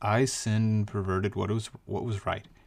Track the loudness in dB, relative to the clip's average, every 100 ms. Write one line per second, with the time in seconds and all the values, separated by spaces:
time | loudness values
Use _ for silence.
0 | 0 2 2 0 0 2 4 2 0 -2
1 | 0 0 0 -2 -2 -2 -4 -12 -6 -4
2 | -4 -4 -4 -6 -8 -20